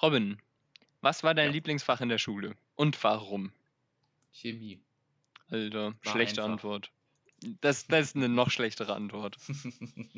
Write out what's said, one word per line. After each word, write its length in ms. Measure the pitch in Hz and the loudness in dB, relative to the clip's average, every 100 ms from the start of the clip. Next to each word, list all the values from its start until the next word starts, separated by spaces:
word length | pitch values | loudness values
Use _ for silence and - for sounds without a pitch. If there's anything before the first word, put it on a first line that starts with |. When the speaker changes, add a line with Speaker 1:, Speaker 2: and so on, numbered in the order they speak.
Speaker 1:
Robin, 360 | 160 139 101 104 _ _ _ - _ _ | 4 6 2 -2 _ _ _ -20 _ _
was 220 | 135 - | 2 4
war 100 | 160 156 | 4 4
dein 120 | 147 | 4
Speaker 2:
Ja. 40 | |
Speaker 1:
Lieblingsfach 500 | 151 156 143 - 123 | 2 -2 -2 0 0
in 80 | 120 | 0
der 80 | 113 | 0
Schule 380 | - 101 101 104 _ - | 0 -4 -6 -10 _ 0
und 260 | 147 - | 0 2
warum? 480 | 107 110 101 101 95 - _ _ _ _ _ _ _ | 2 0 -2 -6 -6 -12 _ _ _ _ _ _ _
Speaker 2:
Chemie. 480 | - 117 113 107 92 _ _ _ _ _ - - | -14 -12 -10 -12 -16 _ _ _ _ _ -20 -8
Speaker 1:
Alter, 440 | 113 107 107 107 107 | -6 -4 -4 -4 -6
Speaker 2:
War 80 | 110 | -2
Speaker 1:
schlechte 300 | 110 113 107 | 0 0 0
Speaker 2:
einfach. 120 | 107 | -4
Speaker 1:
Antwort. 380 | 110 104 104 - _ _ _ _ _ - 110 | -4 -6 -8 -10 _ _ _ _ _ -14 -2
Das, 240 | 143 139 - | 0 0 2
das 200 | 156 147 | 2 2
ist 80 | 143 | 0
eine 120 | 127 | 2
noch 200 | 120 123 | 4 4
schlechtere 440 | - 117 - 104 104 | 2 -2 -2 -4 -4
Antwort. 420 | 101 107 104 - | -6 -6 -8 -10
Speaker 2:
<laughs> 40 | - 143 131 - 120 - 110 | -10 -10 -10 -12 -14 -14 -16